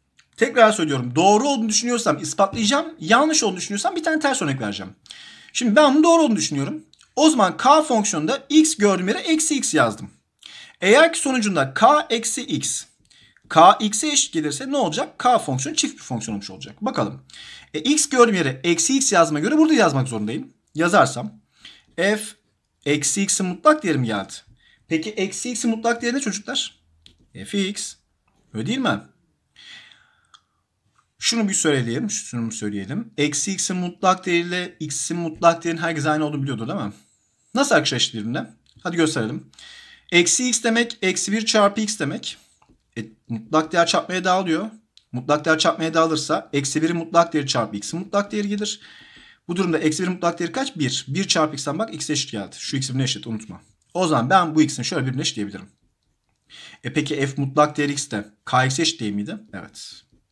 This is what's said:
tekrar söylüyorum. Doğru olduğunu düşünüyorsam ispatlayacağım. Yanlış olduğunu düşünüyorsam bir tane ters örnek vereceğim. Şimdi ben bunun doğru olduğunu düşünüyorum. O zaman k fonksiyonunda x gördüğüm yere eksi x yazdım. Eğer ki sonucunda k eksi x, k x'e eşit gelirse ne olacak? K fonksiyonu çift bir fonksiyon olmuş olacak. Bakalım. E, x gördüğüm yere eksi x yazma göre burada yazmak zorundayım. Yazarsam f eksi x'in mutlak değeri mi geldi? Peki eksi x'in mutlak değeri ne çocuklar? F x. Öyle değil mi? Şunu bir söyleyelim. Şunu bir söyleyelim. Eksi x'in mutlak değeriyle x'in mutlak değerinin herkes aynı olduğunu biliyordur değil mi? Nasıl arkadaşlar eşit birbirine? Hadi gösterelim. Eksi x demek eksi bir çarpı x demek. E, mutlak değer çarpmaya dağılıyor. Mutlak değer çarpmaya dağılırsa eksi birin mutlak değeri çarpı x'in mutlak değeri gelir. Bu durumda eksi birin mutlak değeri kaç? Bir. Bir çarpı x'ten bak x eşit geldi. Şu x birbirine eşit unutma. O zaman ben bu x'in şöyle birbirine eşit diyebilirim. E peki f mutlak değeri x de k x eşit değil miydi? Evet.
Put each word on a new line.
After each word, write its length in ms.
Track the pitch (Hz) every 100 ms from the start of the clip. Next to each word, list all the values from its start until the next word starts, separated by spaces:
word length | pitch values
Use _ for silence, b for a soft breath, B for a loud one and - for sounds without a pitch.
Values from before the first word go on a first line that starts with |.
| _ _ _ -
tekrar 360 | 262 247 214
söylüyorum. 440 | 208 156 135 123 127
Doğru 320 | 190 208 285
olduğunu 200 | 269 220
düşünüyorsam 540 | - 240 240 196 147
ispatlayacağım. 720 | 160 - 196 233 208 285 320 -
Yanlış 420 | 160 233 311 311
olduğunu 140 | 214 180
düşünüyorsam 400 | - 202 381 349
bir 60 |
tane 180 | 330 220
ters 220 | 277 -
örnek 180 | 151 131
vereceğim. 320 | 104 101 92 - - B B B B
Şimdi 240 | - 240 226
ben 160 | 285
bunun 120 | 294
doğru 180 | 339 330
olduğunu 140 | 285 185
düşünüyorum. 480 | - 143 151 311 - _ _ -
O 140 | 311
zaman 260 | 254 185 -
k 260 | 262 311
fonksiyonunda 640 | 311 226 196 160 156 269 -
x 280 | 311 311 -
gördüğüm 320 | 208 185 185
yere 100 | 359
eksi 380 | 339 311 - 277
x 180 | -
yazdım. 360 | 151 117 104 - _ _ _ B B B B
Eğer 320 | 185 262 330
ki 60 | 330
sonucunda 560 | 277 254 208 165 135
k 320 | - 233 302 294
eksi 320 | 233 226 254
x, 420 | - 139 - - - _ _ b b b -
k 280 | 160 180 208
x'e 280 | 214 - 302
eşit 240 | - -
gelirse 380 | 165 151 - 262
ne 60 | 285
olacak? 420 | 175 170 - -
K 200 | 254 233
fonksiyonu 380 | - 127 - -
çift 180 | -
bir 80 | -
fonksiyon 320 | - 117 113
olmuş 160 | 101 -
olacak. 340 | 95 - -
Bakalım. 400 | 240 - 107 - _ B B B B
E, 60 | 156
x 280 | 240 302 -
gördüğüm 260 | 254 233
yere 260 | 185 135 131
eksi 320 | 170 170 - 269
x 160 | -
yazma 280 | 185 160 147
göre 180 | 196 302
burada 160 | 311
yazmak 340 | 262 170 135 131
zorundayım. 440 | 110 107 131 - _ _
Yazarsam 640 | 151 170 190 135 123 - - _ B B B B -
f 240 | 190 214 - - _ _ _ _ 143
eksi 360 | 151 143 196
x'in 240 | 196 - 185
mutlak 360 | - 302 311
değeri 160 | 185 135
mi 80 | 113
geldi? 260 | 104 95 - - _ b b b
Peki 220 | 160 214
eksi 400 | 208 190 - 247
x'in 200 | 240 233
mutlak 320 | 226 233 233
değeri 140 | 240 269
ne 40 |
çocuklar? 580 | 226 - - 277 - _ _ _ - _ _
F 360 | 92 98 202 190
x. 260 | 208 - - _ _ _ _ _
Öyle 120 | 110 123
değil 120 | 262
mi? 220 | 214 104 - _ _ _ _ _ B B B B B B B B _ _ _ _ _ _ _ -
Şunu 300 | - 233 202
bir 60 |
söyleyelim. 560 | 190 160 135 117 131 214
Şunu 400 | - - 120 113
bir 40 |
söyleyelim. 580 | - 104 101 95 180 - -
Eksi 360 | 151 147 196
x'in 240 | 180 - 180
mutlak 500 | 180 - 185 185 185
değeriyle 500 | 170 175 180 175 -
x'in 360 | 147 - - 175
mutlak 480 | 165 160 170 170
değerinin 180 | 165 165
herkes 240 | 170 151 151
aynı 180 | 151
olduğunu 180 | 147 147
biliyordur 260 | 135 113 117
değil 120 | 190
mi? 120 | 104 - _ _ _ _ _
Nasıl 200 | 262 277
arkadaşlar 220 | 165 - 123
eşit 180 | -
birbirine? 320 | 113 110 147 - - _ _
Hadi 140 | 180 170
gösterelim. 540 | 151 147 110 208 - B B B B B B
Eksi 360 | 175 175 - 254
x 160 | 233
demek 340 | 233 226 233 -
eksi 300 | 190 190 -
bir 140 | 220 220
çarpı 340 | 214 202 214
x 180 | 208 -
demek. 400 | 143 196 - - _ _ _ _ _ 117
E, 60 | 107 _ -
mutlak 440 | 110 - 156 156
değer 140 | 175 170
çarpmaya 380 | 175 - 185
dağılıyor. 460 | 185 185 175 160 214 - _ _ _
Mutlak 320 | 123 123 151
değer 140 | 160 156
çarpmaya 360 | 165 165 160
dağılırsa 560 | 160 165 156 151 165 -
eksi 300 | 139 135 156
birin 140 | 165 170
mutlak 360 | 165 170 165
değeri 140 | 151 131
çarpı 300 | 127 107 101
x'in 240 | - 165
mutlak 320 | - 202 202
değeri 160 | 208 202
gelir. 320 | 208 208 - B B B B B B -
Bu 80 | 175
durumda 220 | 175 156
eksi 240 | 156 151
birin 100 | 185
mutlak 260 | 180 170 170
değeri 140 | 170
kaç? 240 | 262 269 160
Bir. 280 | 127 - -
Bir 200 | 170 196
çarpı 260 | 165 151
x'ten 240 | - 143 160
bak 160 | 220
x 160 | 160 -
eşit 200 | 135 -
geldi. 260 | 107 92 -
Şu 180 | - 135
x 120 | 131
birbirine 160 | 127
eşit 220 | 123 101 117
unutma. 340 | 110 - 90 _ _ _
O 120 | 175 175
zaman 240 | 131 127
ben 240 | 185 165
bu 80 | 156
x'in 200 | 143 -
şöyle 240 | 117 170 131
birbirine 160 | 117
eşit 140 | 104 107
diyebilirim. 300 | 98 95 95 _ _ _ _ _ _ _ _ B B B
E 80 | 123
peki 340 | 147 139 139 139
f 160 | 143
mutlak 340 | 135 147 147 147
değeri 160 | 143
x 180 | 139 -
de 180 | 104 - _
k 200 | - 127 131
x 140 | 135
eşit 200 | 160 -
değil 120 | 104
miydi? 240 | 101 107 208 -
Evet. 520 | 95 - - - - _ _ _